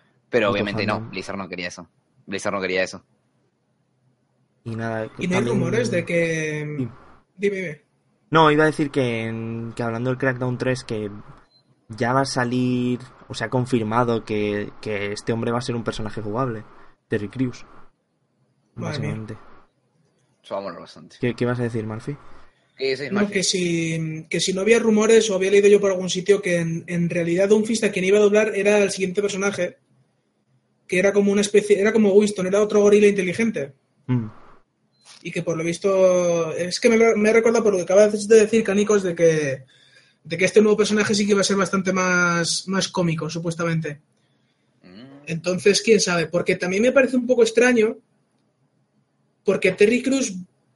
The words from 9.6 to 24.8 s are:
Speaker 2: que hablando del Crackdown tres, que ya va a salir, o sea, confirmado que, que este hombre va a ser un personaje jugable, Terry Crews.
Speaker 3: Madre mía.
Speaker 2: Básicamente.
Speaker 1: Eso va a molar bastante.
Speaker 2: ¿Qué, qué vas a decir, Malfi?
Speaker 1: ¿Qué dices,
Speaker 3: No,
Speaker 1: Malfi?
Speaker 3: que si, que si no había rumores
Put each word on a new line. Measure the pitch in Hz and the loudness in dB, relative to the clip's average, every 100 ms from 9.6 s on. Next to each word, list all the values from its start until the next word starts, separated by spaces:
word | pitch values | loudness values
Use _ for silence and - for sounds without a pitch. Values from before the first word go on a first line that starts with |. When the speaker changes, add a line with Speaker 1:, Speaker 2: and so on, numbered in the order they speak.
| 117 | -10
Speaker 2:
que | 110 | -6
hablando | 120 113 127 | -6 -4 -4
del | 127 | -2
Crackdown | 135 123 127 123 | -2 -2 -4 -4
tres, | 123 127 | -4 -4
que | - 110 104 104 - - _ _ _ _ - | -6 -8 -8 -12 -20 -20 _ _ _ _ -16
ya | 107 117 | -6 0
va | 131 | 0
a | 135 | 0
salir, | 135 123 127 127 123 123 123 131 - - | -2 -2 0 0 0 -2 -4 -8 -20 -16
o | |
sea, | - 113 | -10 -4
confirmado | 127 123 123 107 113 120 113 | -2 0 -2 0 0 0 -2
que, | - 107 104 104 104 - | -2 -4 -2 -4 -6 -10
que | 110 104 101 | -8 -6 -6
este | 104 - | -8 -6
hombre | 113 117 | -4 -2
va | 117 | -4
a | |
ser | 123 | -4
un | 117 | -6
personaje | 110 - 107 113 | -6 -6 -8 -8
jugable, | 104 110 135 110 107 - - _ - | -8 -4 -4 -6 -12 -20 -20 _ -6
Terry | 110 104 | -6 -6
Crews. | 123 131 - - - - _ _ _ _ _ _ _ _ | -6 -6 -6 -18 -20 -20 _ _ _ _ _ _ _ _
Speaker 3:
Madre | - 160 147 | -12 -8 -6
mía. | 147 | -6
Speaker 2:
Básicamente. | 107 107 107 - - _ _ _ _ _ _ _ _ | -8 -10 -14 -18 -20 _ _ _ _ _ _ _ _
Speaker 1:
Eso | - | -12
va | 98 | -10
a | |
molar | 98 85 | -10 -12
bastante. | 80 - 73 - | -16 -20 -20 -6
Speaker 2:
¿Qué, | 123 | -6
qué | 117 123 | -4 -4
vas | 123 | -4
a | |
decir, | 120 113 107 | -4 -6 -8
Malfi? | 110 - 147 - - - _ _ - | -10 -12 -14 -16 -20 -20 _ _ -8
Speaker 1:
¿Qué | 135 | -6
dices, | 131 143 | -4 -4
Speaker 3:
No, | 208 | -2
Speaker 1:
Malfi? | 208 | -2
Speaker 3:
que | 196 | -2
si, | 175 190 175 165 165 165 160 156 160 | -2 -2 -2 -2 -2 -4 -6 -8 -6
que | 165 | -4
si | 160 | -2
no | 185 | -2
había | 202 | 2
rumores | 233 | 4